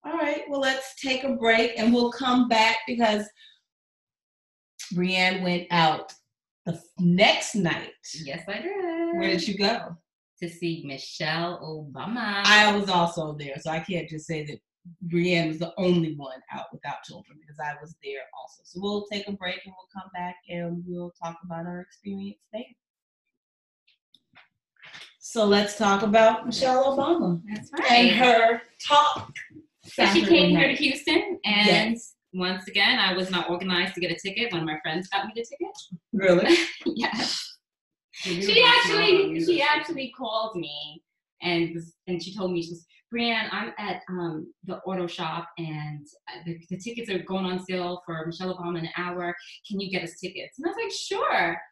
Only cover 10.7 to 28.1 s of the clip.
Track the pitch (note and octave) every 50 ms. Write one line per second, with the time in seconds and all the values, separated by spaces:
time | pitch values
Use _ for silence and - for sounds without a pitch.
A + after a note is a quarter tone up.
10.7 | E3 D3+ C#3+ C#3+ C3+ C3 - - - - E3 D3+ D#3+ E3 E3+ F3 F3+ - - D#3
11.7 | D#3 D#3 D3+ C#3+ B2+ - A#2+ F3+ A3+ B3 A3 G#3 G3+ G3 G3+ G3+ G#3 G#3+ G#3+ G#3+
12.7 | G3+ G#3 G3 F#3 F#3 F3 E3+ E3+ - E3+ D#3 D3+ D3+ D3 D3 C#3 C3+ D3+ - D#3+
13.7 | D#3 E3 E3 - F#3+ E3+ E3 D#3+ D#3 D#3 - - E3 D#3 D3+ D3 D3 - _ _
14.7 | _ _ _ F3+ E3+ _ - E3+ E3+ E3+ F3 F3+ F3+ E3+ E3 D#3+ D#3 D#3+ F3 -
15.7 | - - F#3+ F3+ F3+ F3 E3 D#3 D3 C#3+ C#3 C3+ C3 C3 _ _ C#3+ C#3 - -
16.7 | - D3+ - C#3+ C3+ - - - - - - _ - D3 _ _ D3 - D#3 D3+
17.7 | D3 D3 D3 D#3+ E3 _ _ - C#3 C3+ - - - - - - - _ _ -
18.7 | - F3 G3 G3+ G#3 G#3 G3+ - G#3+ G3+ G3+ - G3 - F#3 F3+ F#3 - - G3
19.7 | - - - _ _ G3 F#3 F#3+ F3+ F3+ F3 F3+ F3+ - _ _ F3+ F3 E3+ E3+
20.7 | E3+ F3 F3 F3+ F3 F3 F3 F3 E3+ _ F3 E3 E3+ - - F3+ E3+ E3 E3+ F3
21.7 | F3 F3+ F3+ _ _ _ _ G3+ G3 G3 G3 G3 G3+ _ _ _ - A3 B3 -
22.7 | _ _ _ _ _ _ _ _ _ _ _ _ _ _ _ _ _ _ _ _
23.7 | _ _ _ _ _ _ _ _ _ _ _ _ _ - - _ _ _ _ _
24.7 | _ _ - - - - - - _ _ _ - - A#3 G#3+ G3+ G3+ G3+ G#3 G#3
25.7 | - - A3+ G3+ G3 G3 A3 G#3+ G3+ A3+ A3 A3 A#3+ A#3 - B3 G#3+ - C4 B3+
26.7 | B3+ B3+ C4+ C#4 C#4 C4+ C#4 D4+ E4+ E4+ G#3+ F3+ F3 E3+ - G3+ G#3 G#3+ - -
27.7 | - E4 - B3 A#3+ A#3+ A#3+ A#3